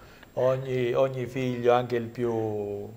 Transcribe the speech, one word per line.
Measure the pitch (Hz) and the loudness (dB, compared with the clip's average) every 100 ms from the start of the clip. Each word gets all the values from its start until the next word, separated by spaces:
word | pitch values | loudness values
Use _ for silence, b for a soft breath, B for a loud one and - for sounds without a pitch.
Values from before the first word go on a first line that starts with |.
| B B B | B B B
Ogni, | - 127 131 135 127 120 | 0 2 0 -2 -2 0
ogni | 135 135 131 120 | 2 2 0 -6
figlio, | 135 127 123 120 | -4 -2 2 4
anche | 120 123 123 | 4 4 -2
il | 117 | -4
più | 117 120 113 110 104 101 101 104 | -4 -2 0 -2 -2 -4 -6 -8